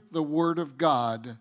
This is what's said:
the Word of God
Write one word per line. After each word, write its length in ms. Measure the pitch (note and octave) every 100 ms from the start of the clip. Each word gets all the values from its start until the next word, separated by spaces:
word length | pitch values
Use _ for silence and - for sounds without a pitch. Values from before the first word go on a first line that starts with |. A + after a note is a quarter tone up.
| -
the 120 | D#3+
Word 340 | D3+ D#3 E3+ E3
of 200 | D#3 C3
God 600 | D#3+ C3 A#2+ A2+ A#2+ A#2